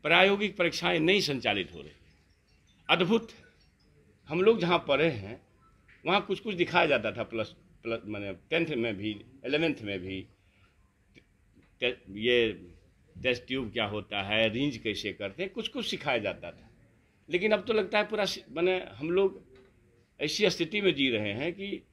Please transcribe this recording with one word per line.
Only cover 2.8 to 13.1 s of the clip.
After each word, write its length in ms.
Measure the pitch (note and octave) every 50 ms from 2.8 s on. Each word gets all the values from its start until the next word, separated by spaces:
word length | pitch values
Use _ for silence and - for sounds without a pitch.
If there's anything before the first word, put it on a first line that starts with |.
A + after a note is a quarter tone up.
| _ -
अद्भुत। 400 | D#3 E3+ F3+ E3+ - - - - - - - - _ _ _ _ _ _ _ _ _ _ _ _ _ _ _ -
हम 120 | D3+ F3
लोग 180 | F#3 A3 A#3 G3+
जहाँ 260 | E3 E3+ F3+ E3+ E3+
पढ़े 220 | - C#3 C3+ D#3 E3
हैं, 320 | C#3 G#2+ F#2+ G2+ A#2+ - _ _ _ _ _ _ _ _ _ _ - _ -
वहाँ 160 | D3+ F#3 G3+
कुछ 180 | F#3+ - F#3+ -
कुछ 160 | - A#3 G3+
दिखाया 300 | E3+ F3 - C3+ F3 E3+
जाता 260 | D#3 C#3 A#2+ G#2+ A2
था, 120 | G2 A#2+ G#2+
प्लस, 240 | - - A2+ G#2+ - - - _ _ - - _
प्लस, 160 | A2+ A2+ A2+ -
माने 280 | G#2 G#2+ G2+ G2+ G2 F2+
टेंथ 340 | E2+ _ _ D#3 E3+ E3+
में 300 | D#3+ D3+ A#2+ A#2 A#2 G#2
भी, 240 | F#2+ G2+ G#2+ G#2 G2+ - - - - -
इलेवेंथ 300 | B2+ C#3 D3+ E3 E3 C#3 -
में 180 | A2 G2+ G2+ F#2+
भी, 280 | F2+ F#2+ F#2+ F#2+ F#2 - _ _ _ _ _ _ _ _ _ _ _ _ _ _ _ _ _ - _ _ _ _ _ _ _ - _ _ _ _
ते-, 180 | B2+ A#2+ - - _ F#2+
ये 420 | F#2+ G#2 A2 B2 B2 A#2+ A#2 A2+ G2 - - F2 - - _ _ _ _ _ _